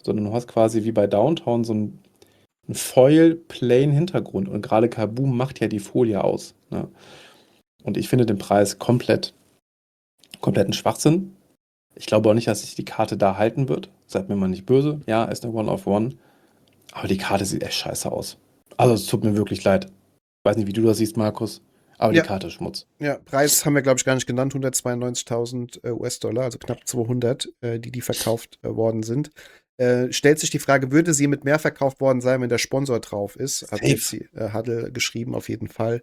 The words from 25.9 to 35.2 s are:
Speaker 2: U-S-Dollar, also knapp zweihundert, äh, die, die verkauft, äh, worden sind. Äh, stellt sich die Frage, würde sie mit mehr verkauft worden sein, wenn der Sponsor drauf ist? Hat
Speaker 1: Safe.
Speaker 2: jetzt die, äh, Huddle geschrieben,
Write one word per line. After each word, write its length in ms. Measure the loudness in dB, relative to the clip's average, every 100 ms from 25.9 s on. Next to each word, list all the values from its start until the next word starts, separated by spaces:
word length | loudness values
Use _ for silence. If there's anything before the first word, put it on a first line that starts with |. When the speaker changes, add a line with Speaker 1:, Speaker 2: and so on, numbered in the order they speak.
Speaker 2:
U-S-Dollar, 520 | -6 -6 -6 -4 -2
also 140 | -4 -6
knapp 280 | -8 -8 -6
zweihundert, 600 | -4 -2 0 0 -2 -6 -8
äh, 180 | -6 -6
die, 100 | -6
die 120 | -10
verkauft, 560 | -6 -4 -2 -2 -4 -12
äh, 60 | -8
worden 340 | 0 0 0
sind. 280 | -2 -2 -4 _ -20 -20 _ -2
Äh, 340 | 2 4 2
stellt 260 | 2 2 4
sich 120 | 2
die 80 | -2
Frage, 340 | 2 2 4
würde 220 | 2 4
sie 120 | 2 2
mit 180 | 0
mehr 140 | 2 2
verkauft 440 | 0 0 -2 2
worden 180 | 2 2
sein, 220 | 2 0
wenn 80 | 2
der 80 | -2
Sponsor 420 | 0 -2 0 -2
drauf 360 | -2 -6 -6 -6
ist? 260 | -6 -6 -6
Hat 60 | -4
Speaker 1:
Safe. 80 | 0
Speaker 2:
jetzt 260 | 0 0
die, 160 | -8 -12
äh, 180 | -8 -6
Huddle 400 | -4 -4 -4 -6
geschrieben, 420 | -6 -6 -6